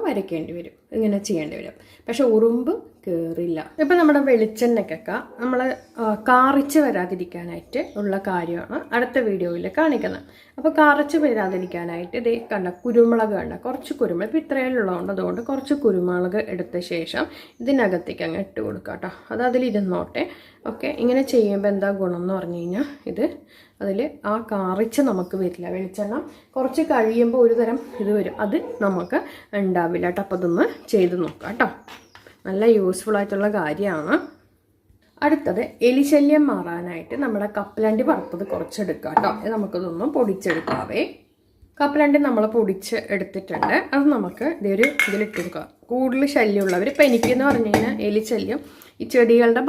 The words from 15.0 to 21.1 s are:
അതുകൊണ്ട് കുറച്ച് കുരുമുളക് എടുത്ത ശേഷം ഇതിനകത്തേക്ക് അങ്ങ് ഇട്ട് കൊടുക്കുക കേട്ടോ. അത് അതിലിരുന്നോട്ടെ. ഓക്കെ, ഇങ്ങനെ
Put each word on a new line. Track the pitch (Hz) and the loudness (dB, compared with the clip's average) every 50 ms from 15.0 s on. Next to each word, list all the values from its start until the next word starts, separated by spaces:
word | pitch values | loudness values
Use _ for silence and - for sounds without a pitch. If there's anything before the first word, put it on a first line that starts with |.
| 180 190 196 | -4 -4 -4
അതുകൊണ്ട് | 190 185 180 180 208 233 - | -4 -4 -4 -4 -6 -6 -6
കുറച്ച് | 269 277 285 - 294 285 - | -6 -4 -2 -2 -2 2 2
കുരുമുളക് | 220 190 180 180 180 180 180 180 180 180 214 - - 185 | 2 2 2 2 0 0 0 -2 -2 -2 -2 -4 -4 -6
എടുത്ത | 180 180 - - 180 175 - | -8 -8 -6 -8 -8 -6 -4
ശേഷം | 180 165 165 - - - 339 - - - - - _ - | -6 -6 -6 -4 -4 -6 -6 -6 -8 -14 -20 -20 _ -6
ഇതിനകത്തേക്ക് | 233 254 277 262 226 190 180 185 175 - - - 175 | -2 0 2 2 4 2 0 -2 -4 -6 -8 -6 -6
അങ്ങ് | 165 160 196 196 | -6 -6 -6 -8
ഇട്ട് | 196 - - - | -8 -8 -8 -6
കൊടുക്കുക | 104 190 185 - - - | -6 -8 -8 -10 -12 -12
കേട്ടോ. | - - 185 - - - - | -10 -10 -12 -14 -14 -12 -8
അത് | 220 220 240 247 | -4 -2 0 0
അതിലിരുന്നോട്ടെ. | 233 254 254 247 202 208 196 185 180 175 - - - - 320 180 - - - - - _ - - | 0 0 0 0 0 -2 -2 -2 -2 -4 -4 -6 -6 -6 -6 -6 -8 -14 -20 -20 -20 _ -10 -10
ഓക്കെ, | 220 - - - - - 226 | -8 -6 -6 -6 -4 -2 0
ഇങ്ങനെ | 240 | 2